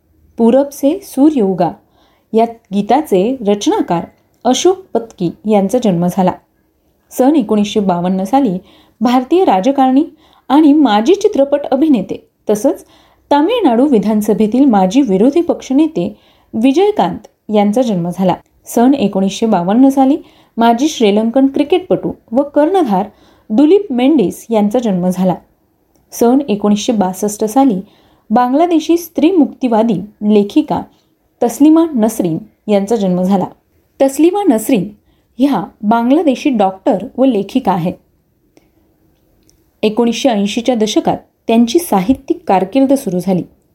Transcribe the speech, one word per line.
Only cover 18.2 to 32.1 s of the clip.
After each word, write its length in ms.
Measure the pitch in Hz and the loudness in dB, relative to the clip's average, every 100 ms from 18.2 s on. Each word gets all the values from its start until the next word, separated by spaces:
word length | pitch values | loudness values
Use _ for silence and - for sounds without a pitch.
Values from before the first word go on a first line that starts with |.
| 185 - _ _ - | -2 -2 _ _ -6
सन 280 | 240 254 | 0 2
एकोणीसशे 520 | 285 202 196 190 - 226 | 2 0 -2 -4 -2 -2
बावन्न 420 | 185 175 233 269 | 0 0 2 4
साली 280 | 269 262 311 - _ _ - | 4 2 0 -6 _ _ 0
माजी 320 | 233 233 302 | 0 2 -2
श्रीलंकन 580 | - 208 208 226 269 269 | 0 0 2 0 2 2
क्रिकेटपटू 680 | 269 285 359 - 190 170 - _ | 0 -2 -2 0 -4 -4 -10 _
व 100 | 233 | -4
कर्णधार 640 | 294 294 311 381 262 185 208 - _ _ - | -2 0 0 0 0 -2 -4 -10 _ _ -4
दुलीप 420 | 220 302 403 403 | 2 4 2 0
मेंडिस 540 | 240 262 311 180 - - | -2 2 2 0 -4 -4
यांचा 280 | 220 208 254 | -2 0 0
जन्म 300 | 233 180 180 | -2 -2 -2
झाला. 260 | 180 185 - - _ _ _ _ _ _ | -2 -2 -4 -8 _ _ _ _ _ _
सन 260 | - 233 269 285 | -2 0 2 0
एकोणीसशे 440 | 208 208 208 - | -2 0 0 -2
बासष्ट 520 | 214 185 185 208 208 | -2 -2 -4 -6 -4
साली 360 | 214 262 277 190 - _ _ _ - | -4 0 0 0 -6 _ _ _ -4
बांगलादेशी 640 | 226 247 277 349 320 311 339 | -2 0 0 0 0 0 -2
स्त्री 340 | - - 302 | -4 -2 2
मुक्तिवादी 640 | 370 - - 254 220 233 170 - - | 2 0 -2 -2 0 0 -2 -6 -6
लेखिका 600 | 208 208 202 302 - 170 - _ _ _ _ _ | 0 2 2 -2 -2 -4 -8 _ _ _ _ _
तस्लिमा 420 | 233 - 294 320 330 | -4 2 4 4 2
नसरीन 440 | 254 220 | 0 -2